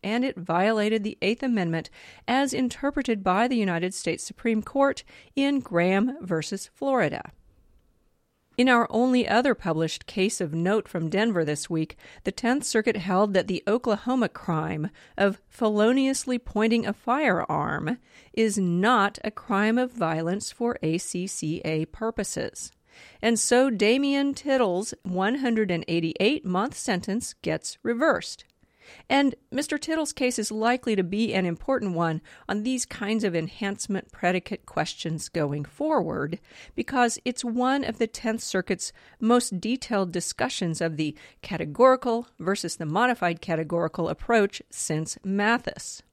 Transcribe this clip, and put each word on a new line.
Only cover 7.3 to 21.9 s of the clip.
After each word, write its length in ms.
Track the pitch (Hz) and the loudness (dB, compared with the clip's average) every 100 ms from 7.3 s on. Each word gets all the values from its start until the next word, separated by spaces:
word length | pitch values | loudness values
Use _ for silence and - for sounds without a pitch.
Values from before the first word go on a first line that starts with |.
| - - _ _ _ _ _ _ _ _ _ _ - | -20 -20 _ _ _ _ _ _ _ _ _ _ 2
In 120 | 254 | 4
our 180 | 240 233 | 6 4
only 380 | 220 247 247 233 | 2 4 4 4
other 260 | 220 262 | 2 2
published 520 | 226 185 156 160 - - | 0 0 0 0 -4 -8
case 340 | - 185 - | 0 0 0
of 140 | 170 | -4
note 340 | 165 175 214 - | 0 2 2 0
from 220 | 180 160 | -4 -2
Denver 340 | 180 226 180 | 0 2 0
this 260 | 151 147 - | 0 -2 -2
week, 280 | 165 160 - - - | -2 -2 -8 -20 -8
the 80 | - | -8
Tenth 320 | - 233 269 | -2 0 0
Circuit 320 | - 226 220 214 | 0 0 2 -2
held 380 | 180 185 208 | 0 2 4
that 140 | 190 190 | 2 2
the 140 | 180 - | -2 0
Oklahoma 600 | 226 240 208 - 247 226 | 0 2 -2 0 0 0
crime 640 | - - 160 160 156 151 - - - | -2 -2 -2 -2 -4 -6 -8 -16 0
of 240 | 202 202 _ | 0 0 _
feloniously 920 | - 220 208 220 254 269 269 - 247 | -2 0 4 4 4 2 0 -2 -4
pointing 460 | - 214 220 233 - | -2 0 2 2 0
a 80 | |
firearm 1040 | 226 - 262 294 180 - 151 143 143 156 247 _ - - | -6 -2 2 2 2 0 -2 -2 -2 -4 -6 _ -20 -10
is 260 | - 220 208 | 0 0 2
not 640 | 180 175 202 240 202 208 | 2 2 4 4 2 -2
a 100 | - | -8
crime 460 | - - 196 214 233 | -8 -2 0 2 2
of 140 | 254 | 0
violence 580 | - 165 160 165 196 - | -2 -2 0 -2 -4 -6
for 300 | - 233 - | -4 -4 -2
A 160 | 160 165 | -2 -2
C 300 | - 175 185 | -2 -6 -6
C 340 | - 156 160 - | -6 -4 -4 -2
A 200 | 156 | -2
purposes. 840 | 160 | -4